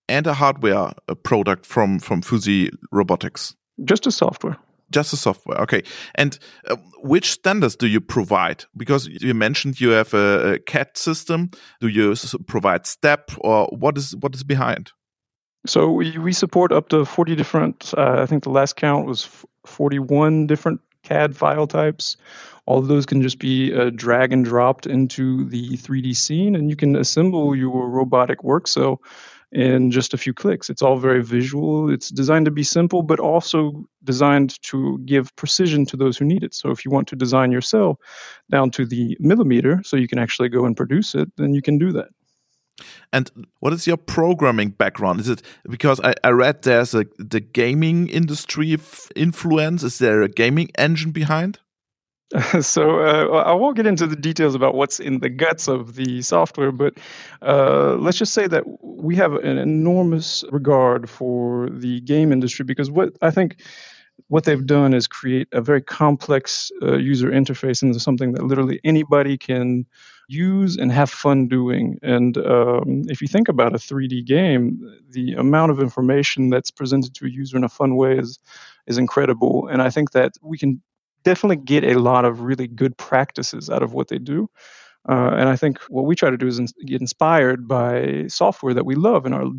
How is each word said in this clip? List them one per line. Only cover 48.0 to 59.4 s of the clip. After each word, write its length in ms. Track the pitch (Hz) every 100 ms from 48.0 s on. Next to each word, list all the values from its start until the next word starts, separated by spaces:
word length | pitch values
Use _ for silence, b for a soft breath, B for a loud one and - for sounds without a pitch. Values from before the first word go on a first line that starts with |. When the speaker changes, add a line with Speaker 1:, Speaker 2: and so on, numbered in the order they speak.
| 175
Speaker 1:
industry 640 | 165 160 151 - 151 160
f-, 360 | 156 - - - -
influence. 640 | 165 - 170 156 156 170
Is 160 | 127 -
there 220 | 120 107
a 80 | 101
gaming 400 | - 117 151 165 -
engine 360 | 147 160 160
behind? 460 | 156 151 156 185 - _ _ _ _ _ _ -
Speaker 2:
<laughs> 300 | 147 - 175
So, 400 | 139 160 151 165
uh, 420 | 156 151 156 156
I 120 | 165
won't 200 | 180 277
get 120 | 226 214
into 200 | 170 165
the 80 |
details 400 | 151 156 160 151
about 200 | 131 131
what's 260 | 127 143 -
in 200 | 143 131
the 100 | 123
guts 360 | 127 160 165 -
of 280 | 131 117
the 260 | 127 127 123
software, 500 | 120 175 165 - 139
but, 280 | 131 143 - B B B B
uh, 540 | 139 143 135 139 143
let's 240 | 123 160 180
just 160 | 220
say 120 | 220 190
that 180 | 165 - -
we 340 | 160 175 160 180
have 160 | 175
an 240 | 143